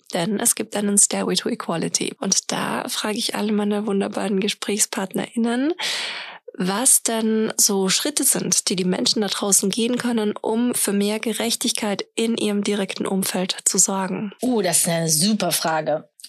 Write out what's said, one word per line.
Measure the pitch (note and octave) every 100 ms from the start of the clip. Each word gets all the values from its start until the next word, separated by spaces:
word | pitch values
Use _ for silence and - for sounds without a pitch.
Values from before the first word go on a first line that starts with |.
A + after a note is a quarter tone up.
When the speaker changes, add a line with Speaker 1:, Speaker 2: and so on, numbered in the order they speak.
| -
Speaker 1:
Denn | F#3 E3+ G#3
es | A#3+ -
gibt | G#3+ G#3
einen | G3+ G3+
Stairway | - G3 F#3 F3+
to | -
Equality. | A3+ - E3 F3 - - -
Und | G3 - -
da | D#3+ - - -
frage | - A3 G#3
ich | - G3+
alle | G#3+
meine | G#3 G#3 G#3 G#3+
wunderbaren | G3 G3+ G3+ G3 F#3+
GesprächspartnerInnen, | G3+ - - G#3 - - F#3+ - - A#3 A#3 A#3+ D4 F4+ - - - - - - - -
was | F#3 G3+ C#4+ -
denn | - A3+ A3 A3 A3 -
so | - G3 F#3+
Schritte | - D4 D4
sind, | C#4+ - - - -
die | F#3
die | F3+
Menschen | F#3 - A3+
da | G3
draußen | - G3+ F#3+ G3+
gehen | A3 A#3 B3
können, | B3 A3+ G#3 -
um | - A3+ B3
für | - -
mehr | G3+ G3+ A3
Gerechtigkeit | A3+ G#3+ A3+ - - - G#3+ G3 - -
in | A3+ A3+
ihrem | G#3 G3+
direkten | G3+ G3+ F#3+ - -
Umfeld | F#3+ G3 F#3 F#3 - -
zu | G3
sorgen. | - F#3+ F#3 F#3+ G#3 -
Speaker 2:
Uh, | B3+ A#3
das | F3+ E3
ist | F3+
eine | E3+ D#3+
super | D#3 G3+ G#3+ F3
Frage. | - E3+ D#3 D#3 D#3 - -